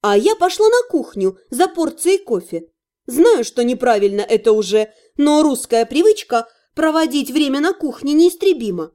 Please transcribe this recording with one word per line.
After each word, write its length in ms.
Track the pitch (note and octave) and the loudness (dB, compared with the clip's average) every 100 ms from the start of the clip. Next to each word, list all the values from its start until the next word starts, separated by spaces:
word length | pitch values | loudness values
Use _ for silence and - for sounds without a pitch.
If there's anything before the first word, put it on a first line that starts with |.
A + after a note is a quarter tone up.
А 160 | G#4 C#4+ | 2 2
я 200 | C4+ G#4+ | 2 0
пошла 320 | F4+ F4+ G#4+ | -2 2 2
на 140 | A#4+ A#4+ | 2 0
кухню 500 | E4 - G#3 F#3+ F#3+ _ | -4 -6 -4 -6 -6 _
за 160 | B3 F4+ | -2 -2
порцией 520 | E4+ D#4+ - F4 G4 | 0 -6 -4 -2 -2
кофе. 500 | G4 G#3+ F3 E3+ E3 _ _ _ - | -2 -6 -6 -12 -14 _ _ _ -12
Знаю, 380 | B3+ G4 G4+ | 2 4 4
что 200 | A#3 - | 0 -2
неправильно 560 | A#3+ B3 B3 A3 G3+ G3+ | -2 0 0 2 0 -2
это 320 | G3+ A3 A3 | -2 0 2
уже, 400 | G#3+ F#3+ G#3+ G#3+ _ _ - | 0 0 -2 -2 _ _ -2
но 260 | C#4+ D4+ | 2 4
русская 440 | D#4 B3+ - A3+ A3+ | 2 0 -2 -2 0
привычка 600 | B3+ G4+ G#4+ - A#3 - _ _ | 2 2 2 0 -4 -4 _ _
проводить 560 | - D#4+ D#4 D#4+ C#4+ C4 | -2 0 0 0 -2 -4
время 300 | C4+ D4 C4+ | -2 -2 0
на 120 | D#4 | -2
кухне 400 | F#4+ D#4 - C#4 | -2 -8 -8 -2
неистребима. 800 | D4 F4 F4+ G4+ D#4+ A3 F3+ D#3+ | 2 2 2 -2 -2 -4 -8 -10